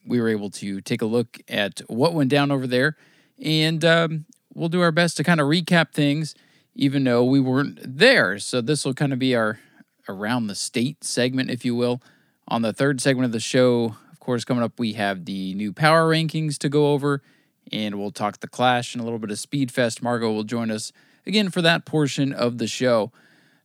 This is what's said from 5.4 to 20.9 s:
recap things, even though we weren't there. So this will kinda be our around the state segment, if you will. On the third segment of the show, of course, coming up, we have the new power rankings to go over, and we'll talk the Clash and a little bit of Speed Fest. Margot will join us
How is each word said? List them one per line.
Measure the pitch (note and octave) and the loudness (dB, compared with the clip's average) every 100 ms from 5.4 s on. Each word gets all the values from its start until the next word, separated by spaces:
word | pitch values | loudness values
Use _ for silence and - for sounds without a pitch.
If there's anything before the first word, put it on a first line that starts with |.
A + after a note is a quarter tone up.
recap | C#3 E3+ E3 F3 D#3 | 4 2 4 2 2
things, | - C#3+ D3 D#3 - _ _ _ - | 0 0 0 -4 -10 _ _ _ -2
even | C#3 C#3 C3 | 0 2 2
though | A#2+ | 4
we | B2 C#3 | 6 4
weren't | C3 C3 C#3 - - | 4 2 0 -6 -12
there. | C3 A#3 A#3 G2+ G2+ | 2 4 6 2 -2
So | - B2+ | -4 -4
this | A#2 D3 | 0 -2
will | C#3+ | -2
kinda | C3 C#3+ C3 | -2 -2 0
be | C3 | 2
our | A#2+ A2 A2 _ _ - _ - | 2 0 -4 _ _ -20 _ -14
around | G2 G#2+ B2 A2 | -8 -2 -2 -2
the | F#2+ | -6
state | - A#2+ B2+ D3+ - | -6 -2 -2 -4 -8
segment, | - B2 C3 C3 | -2 -2 -2 -4
if | A#2+ | -4
you | B2 | -4
will. | A#2+ B2 B2 _ _ _ _ - | -2 -2 -2 _ _ _ _ -6
On | A#2 | -2
the | A2+ | -2
third | G2+ C#3 C3+ | 0 0 2
segment | C#3 B2+ B2+ | 0 2 0
of | |
the | A2+ | -2
show, | - C3 B2+ A#2+ A#2 A2 _ | 0 4 4 4 0 -6 _
of | - | -14
course, | - B2 - | -6 -4 -2
coming | B2+ | -2
up, | A#2 - | -2 -2
we | A#2 | -6
have | G#2 G2+ F#2+ E2+ | -2 -2 -2 -6
the | G2 F#2+ | -6 -6
new | F#2+ G#2 | -4 -6
power | F#2 D#3 E3 D#3+ | 0 4 4 4
rankings | D#3+ D#3+ D#3+ D#3 C#3+ | 2 0 -2 -4 -2
to | D3+ | 0
go | D3 D3 | 2 2
over, | D3 C#3+ C#3 _ _ _ _ - | 2 0 -2 _ _ _ _ -12
and | G#2+ G#2+ G2+ | -6 -6 -4
we'll | G2+ | -8
talk | - G#2 - | -4 -4 -4
the | - | -14
Clash | - B2+ B2 A#2 B2 | 0 2 2 -2 -8
and | |
a | |
little | A#2 A#2 | -6 -6
bit | G#2+ | -6
of | G#2 | -8
Speed | - C#3+ B2+ | -6 -4 -2
Fest. | - A#2+ - | 0 -2 -2
Margot | A#2+ A#2+ A2+ | -4 -2 0
will | G#2+ G#2+ | -2 -4
join | A#2+ A2+ | -4 -4
us | G#2+ - | -4 -8